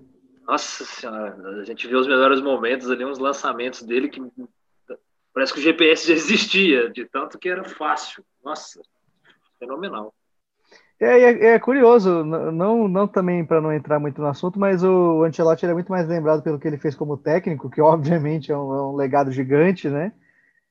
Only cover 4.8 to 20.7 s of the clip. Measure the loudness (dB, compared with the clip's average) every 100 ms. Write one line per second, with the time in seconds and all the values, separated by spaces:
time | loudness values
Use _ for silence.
4.8 | -20 -20 _ _ _ -4 -2 0 0 4
5.8 | 4 4 2 2 2 0 0 2 4 2
6.8 | 0 -4 -10 -8 -8 -8 -8 -8 -10 -6
7.8 | -4 -4 -6 -18 _ _ -14 -14 -14 -20
8.8 | -20 _ _ _ _ _ _ -18 -14 -10
9.8 | -10 -10 -14 _ _ _ _ _ _ _
10.8 | _ -2 4 6 6 6 6 4 4 4
11.8 | 6 6 6 0 0 -4 -4 -2 0 0
12.8 | 0 0 0 0 0 -2 0 0 0 -2
13.8 | -2 -2 -2 -4 -6 -4 -6 -2 0 2
14.8 | 2 4 4 2 0 2 2 2 0 -2
15.8 | -2 -4 -2 -2 0 0 0 -4 -4 -4
16.8 | -6 -6 -6 -6 -2 -2 -2 -6 -6 2
17.8 | 4 4 2 -2 -2 -4 -4 -6 -4 -6
18.8 | -4 -4 0 0 0 -2 0 2 4 2
19.8 | -4 -4 -6 -10 _ _ _ _ _